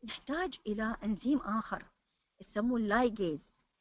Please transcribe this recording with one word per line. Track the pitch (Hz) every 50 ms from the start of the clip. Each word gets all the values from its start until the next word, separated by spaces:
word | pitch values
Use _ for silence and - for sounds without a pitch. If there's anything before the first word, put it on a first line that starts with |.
| -
نحتاج | 214 - - - - 285 339 370 320 - - -
إلى | 214 208 214 220 226 220 - 202
أنزيم | 214 214 170 - 247 294 262
آخر | - 202 214 226 - - 196 - - - _ _ _ _ _ _ _ _ _ -
يسموه | 190 - - 208 220 247 254 233
اللايجيز | 214 202 208 240 254 240 208 214 190 165 151 - - - - - - _ _ _